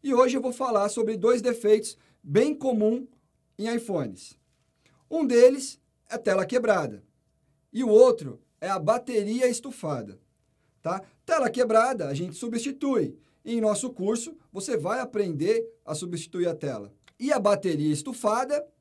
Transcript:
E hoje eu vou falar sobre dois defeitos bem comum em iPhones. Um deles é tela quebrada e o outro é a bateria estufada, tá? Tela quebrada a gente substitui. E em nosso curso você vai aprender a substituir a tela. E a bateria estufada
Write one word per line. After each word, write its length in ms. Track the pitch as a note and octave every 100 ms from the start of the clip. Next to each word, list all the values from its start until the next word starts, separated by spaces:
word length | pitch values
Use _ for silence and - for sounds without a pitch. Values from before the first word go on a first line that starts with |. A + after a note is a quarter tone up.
E 100 | C#4+
hoje 240 | B3 B3+ C4
eu 60 |
vou 100 | B3+
falar 380 | A#3+ C4 G#3+ G#3
sobre 260 | A#3 A3 A3
dois 240 | G#3+ B3
defeitos 560 | B3 A#3 G#3 G#3+ A3 - _ _
bem 320 | - D#3+ C#4 D4
comum 520 | C4+ A3+ G#3+ A#3+ C4 _ _ _ _ -
em 160 | A3 A#3
iPhones. 600 | A3+ F3 A#2+ F#2 - - _ _ _ _ _ _ _
Um 120 | D#4+
deles 560 | C#4 A#3+ B3 C#4 - - _ _ _
é 80 | A#3
tela 300 | - F#3+ F3+
quebrada 560 | B3 A3+ F#3+ C3+ G#2 _ _ _ _ _ _ _
e 120 | A3
o 60 | B3+
outro 520 | G#3+ B3+ A#3 C#3 G#2+ _ _
é 80 | F3+
a 120 | F#3+
bateria 680 | D#3 A#3+ A#3+ A3+ G3+ A#3+ B3+
estufada, 720 | A#3 C#4 - D#3+ C3+ G2+ F#2 _ _ _ _ _ _
tá? 180 | D#3+ F#3+ F#4+ _
Tela 240 | - D#4+ B3
quebrada 600 | A#3+ A3+ A3 B3 B3 D3
a 60 | C#3
gente 200 | E3+ -
substitui. 800 | A#3 A3+ C#4 C4+ C#4 B3 D3+ - _ _ G#3+
E 80 |
em 80 | A#3
nosso 300 | G#3+ G#3 B3+
curso 440 | - F#3+ A#3 E4 D#4+ _
você 240 | G3 A#3+ G#3+
vai 240 | D#3 A#3+
aprender 640 | B3+ G#3+ G3 D3 E3+ A3+ A3+ _ -
a 80 |
substituir 540 | - F3+ E3+ - F3+ F3
a 80 | E3
tela. 360 | C#3+ A2+ G2+ _ _ _
E 120 | B3+
a 60 | C4+
bateria 560 | G3+ G3+ G3 D3+ D3+
estufada 720 | D3 C4+ A#3+ G#3 A3+ C4+ D4 D4 _